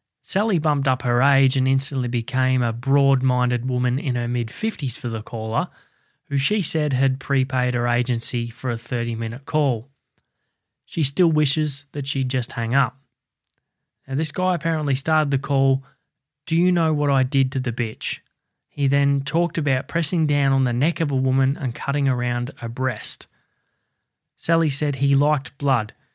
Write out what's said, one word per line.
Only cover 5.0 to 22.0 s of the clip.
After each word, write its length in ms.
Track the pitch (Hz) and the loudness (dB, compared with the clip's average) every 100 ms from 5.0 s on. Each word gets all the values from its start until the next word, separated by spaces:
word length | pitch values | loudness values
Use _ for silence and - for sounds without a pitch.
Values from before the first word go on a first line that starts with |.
| 120 | -6
the 140 | 113 | -6
caller, 440 | - 113 110 120 180 _ _ _ _ _ - | -6 -8 -4 -2 -4 _ _ _ _ _ -6
who 120 | 139 | -2
she 240 | 139 214 | 0 0
said 320 | 165 160 151 | 0 -2 0
had 260 | 131 135 131 | 2 2 0
prepaid 540 | - 135 131 131 127 | -2 0 0 -2 -2
her 140 | 123 120 | -2 0
agency 640 | 120 123 117 - 120 117 | 0 0 -2 -2 -4 -6
for 200 | - 127 | -6 -6
a 80 | 117 | -6
thirty-minute 680 | - 120 117 113 113 123 - | -6 -4 -4 -4 -6 -8 -4
call. 440 | 156 143 113 120 _ _ _ _ _ _ _ _ _ _ | 0 0 0 -6 _ _ _ _ _ _ _ _ _ _
She 180 | 165 | -2
still 280 | 147 - 170 | 0 2 4
wishes 540 | 151 147 160 151 135 - | 4 2 0 -2 -6 -10
that 160 | 147 139 | -8 -4
she'd 220 | 135 127 | -2 -2
just 240 | 131 117 | -2 -4
hung 200 | - 113 | -4 0
up. 240 | 135 123 - _ _ _ _ _ _ _ _ _ _ - | 2 0 -4 _ _ _ _ _ _ _ _ _ _ -6
Now, 80 | 135 | -2
this 160 | 160 | -2
guy 240 | - 185 170 | 0 0 0
apparently 400 | 170 156 147 135 | 0 0 0 0
started 360 | - 156 147 | 2 2 2
the 60 | 135 | 0
call, 460 | 139 139 135 131 - _ _ _ _ _ - | 0 2 4 2 -2 _ _ _ _ _ -2
"Do 100 | 165 | 2
you 160 | 180 | 2
know 220 | 175 160 | 2 2
what 160 | 147 143 | 2 2
I 140 | 135 | 2
did 280 | 131 139 131 | 4 2 2
to 80 | 131 | 0
the 140 | 123 | -4
bitch?" 460 | 117 113 - - - _ _ _ _ _ | -4 -6 -6 -10 -10 _ _ _ _ _
He 180 | - 139 | -2 0
then 340 | 143 139 139 | 2 2 0
talked 360 | 139 165 170 - | 0 0 0 0
about 300 | 147 131 - | 0 -2 -2
pressing 400 | 170 165 170 151 | -4 -2 0 2
down 240 | 143 139 | 2 2
on 100 | 135 | 2
the 100 | 127 | 2
neck 280 | 120 156 170 | 2 0 0
of 120 | 147 | 0
a 40 | 135 | 0
woman 420 | 131 131 131 139 | 2 2 2 0
and 140 | 131 | -4
cutting 340 | - - 143 | -4 -4 0